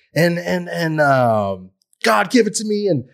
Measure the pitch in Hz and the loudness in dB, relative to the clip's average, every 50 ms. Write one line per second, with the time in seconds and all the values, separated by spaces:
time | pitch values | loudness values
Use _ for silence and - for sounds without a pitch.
0 | _ _ - 147 165 170 170 170 175 175 180 180 175 175 170 170 170 160 156 156 | _ _ -2 0 0 0 0 -2 -4 -4 -4 -4 -4 -6 -6 -4 -2 -2 0 2
1 | 151 143 135 131 123 120 113 107 101 98 98 92 92 92 _ _ _ _ _ _ | 2 4 4 4 4 2 2 0 0 -2 -6 -8 -12 -18 _ _ _ _ _ _
2 | - 226 220 208 202 185 - 247 214 208 170 - 220 214 208 208 208 196 170 135 | -2 0 2 2 2 2 2 2 2 0 -2 -6 -6 -4 -4 -2 0 0 0 -2
3 | 113 - | -4 -8